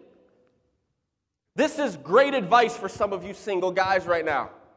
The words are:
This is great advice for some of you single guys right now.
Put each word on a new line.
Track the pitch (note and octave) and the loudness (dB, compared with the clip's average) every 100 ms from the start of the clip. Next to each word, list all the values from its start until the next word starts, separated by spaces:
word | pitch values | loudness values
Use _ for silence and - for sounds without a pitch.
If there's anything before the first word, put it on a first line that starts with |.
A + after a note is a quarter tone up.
| - _ _ _ _ _ _ _ _ _ _ _ _ _ _ - | -20 _ _ _ _ _ _ _ _ _ _ _ _ _ _ -2
This | D4 D4+ | 0 0
is | C#4+ E3 | -4 -4
great | C3 G3+ C#4 C4+ | 0 4 4 2
advice | F3+ A#3 A#3 - | 4 4 4 -2
for | G3 | -10
some | - G#3 | -4 -4
of | G3 | -4
you | F3+ | -10
single | G3 - F#3+ F#3 | -12 -6 -2 -2
guys | F3+ F#3+ F#3+ F3 | 0 0 0 0
right | E3+ D#3+ | -2 0
now. | C#3 G#2+ - - | -2 -4 -10 -20